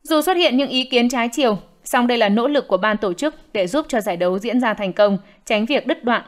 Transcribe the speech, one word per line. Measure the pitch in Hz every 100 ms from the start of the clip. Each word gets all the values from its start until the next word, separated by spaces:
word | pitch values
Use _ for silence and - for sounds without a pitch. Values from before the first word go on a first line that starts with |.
Dù | - 311
xuất | 302 359
hiện | 330 247
những | 277
ý | 254
kiến | 254 247 240
trái | 254 233
chiều, | 302 254 208 - _
song | - 240 240
đây | 240
là | 208
nỗ | 208 247
lực | 294 277
của | 185
ban | 214 208
tổ | 208
chức | 175 294 - -
để | 214 180
giúp | 269 311
cho | 233
giải | 208 170
đấu | 180 185
diễn | 226 247
ra | 247
thành | 214 202
công, | 175 208 196 - _ -
tránh | 214 226
việc | 277 240
đứt | -
đoạn, | 226 226